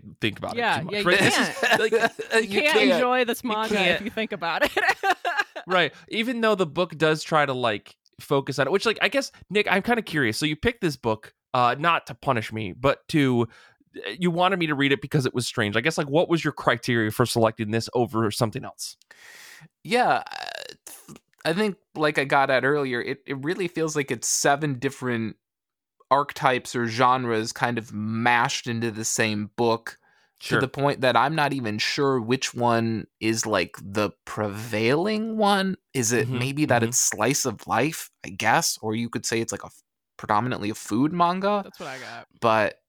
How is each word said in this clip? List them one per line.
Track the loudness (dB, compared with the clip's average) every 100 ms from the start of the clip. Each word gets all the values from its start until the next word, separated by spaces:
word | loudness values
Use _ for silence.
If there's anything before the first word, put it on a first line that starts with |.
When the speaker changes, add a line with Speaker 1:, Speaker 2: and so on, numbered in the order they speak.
| -10 -6
Speaker 1:
think | -4 -4
about | -8 -4
Speaker 2:
Yeah, | -2 -2
Speaker 1:
it |
too | -4
much, |
Speaker 2:
yeah, | -2
you | 2
Speaker 1:
right? | 4
This | 4 2
is, | 0 -2
Speaker 2:
can't. | 0 0
Speaker 1:
like, | 2
Speaker 3:
<laughs> | 2 0 -2 -2
Speaker 2:
You | 0
Speaker 3:
You | 0 0
Speaker 2:
can't | 2
Speaker 3:
can't. | 4 4
Speaker 2:
enjoy | 4 2 2
this | 0 -2
Speaker 1:
you | -4
Speaker 2:
manga | -4 -2 0
Speaker 1:
can't. | 2 0
Speaker 2:
if |
you | -2
think | -6 -6
about | -6 -4 -2
it. | -2
<laughs> | 0 0 2 0 0 -2 -4 -4 -8 -2
Speaker 1:
Right. | 2 2 -2 -8
Even | -4 -4 0
though | 2
the | 2 0
book | -2 -4 0
does | 2 2
try | 2 2
to, | 2
like, | 2 0 0 -6 -20 _ -16
focus | 0 0 0 0
on | 0
it, |
which, | 2 0
like, | 0
I | 0
guess, | 0 -4 -8 -4
Nick, | -2 2
I'm | 2
kinda | 2 0
curious. | 0 0 0 0
So | -2
you |
picked | -2 -2 0
this | -2 -2
book, | -2 -2 -6 _ _
uh, | 2 2 2
not | 0 0 -2
to |
punish | -6 -2 0 -2
me, | -6 -8
but | -2 0 0 0
to, | 0 2 2 0 -4 -20 _ _ -14 -12 -4
you | -2
wanted | 2 2 2
me | 0
to | 2
read | 2
it | 2
because | 0 0 0
it |
was | -2
strange. | -2 -2 0 0
I |
guess, | 0 -2
like, | 0
what | 0 2
was | 2
your | 0
criteria | -2 0 0 2 0 2
for | 2 0
selecting | 4 2 2 -2
this | -2 -2
over | 0 0 0 0
something | 0 -2 -2
else? | -10 -12 -14 -14 _ -20 -20 -20 -20 -20 -20 _
Speaker 3:
Yeah, | -2 2 4 2 -2
uh, | -10 -10 -12 -14 -18 -20 -20 -20 -20 _ _
I | -4
think, | 0 -2 -4 _ -2
like | 0 2
I | 2
got | 4 4
at | 4
earlier, | 4 2 0 -2
it, | -4 -6 -8
it | -6
really | -4 -4 -4
feels | -2 -2 -2
like | -4
it's | -4 -2
seven | 0 2 2 0 -4
different | -6 -4 -4 -2 -4 -8 _ _ _ _ _ _ 0
archetypes | 0 0 0 2 2 0 -2
or | -2
genres | 2 4 4 2 0 -2
kind | -2 -2 -2
of | -6
mashed | -6 -4 0 2 4 2 0 -4
into | -4 -2
the | -4
same | -2 0 0 0 -4 0
book | 2 2 -2 -18 _ _ _ _
Speaker 1:
Sure. | -2 0
Speaker 3:
to | 0
the |
point | 0 0 2
that | 2 4
I'm | 4
not | 2 0
even | 0 -2 -2
sure | -2 0 2 2
which | 0 0 -2
one | -2 2 2 2 -2 -6 -4
is, | -2 0 0
like, | 0 0 -6
the | -8 -2 -2 -4 -12
prevailing | -6 -4 -6 -6 0 2 2 0 -2 -4 0
one. | 2 2 0 -4 _
Is | -4 0
it | 2 0
Speaker 1:
Mm-hmm, | -2
Speaker 3:
maybe | -2 0 2
that | 4
Speaker 1:
mm-hmm. | 2
Speaker 3:
it's | 2
slice | 0 2 2 2 -2
of | -4 -2
life, | 0 0 -2 -12 _
I | -14
guess, | -2 2 2 2 -4
or | -4
you | -4 -4
could | -6
say | -4 -2
it's, | -2
like, | -6
a | -12
f-, | -20 _ _ _ -8
predominantly | 0 0 0 -2 -4
a |
food | -6 -2 0 2
manga? | 2 0 0 0 -2
Speaker 2:
That's | -4 -12
what | -14
I | -12
got. | -14 -16 -18 _
Speaker 3:
But | 2 4 2 -2